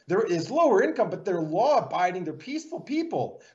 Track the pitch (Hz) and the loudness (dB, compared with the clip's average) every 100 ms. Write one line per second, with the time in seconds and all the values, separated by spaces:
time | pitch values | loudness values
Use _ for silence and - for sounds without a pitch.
0 | - 190 220 170 - 285 320 202 294 285 | -2 0 2 0 0 2 4 6 4 0
1 | 190 180 202 175 156 175 269 262 143 165 | -2 -2 -4 -2 0 2 4 2 2 0
2 | 180 180 156 139 254 302 - 349 - 302 | 0 0 -6 -8 -8 -10 -8 -12 -6 -4
3 | 330 151 113 - - | -2 -4 -4 -8 -12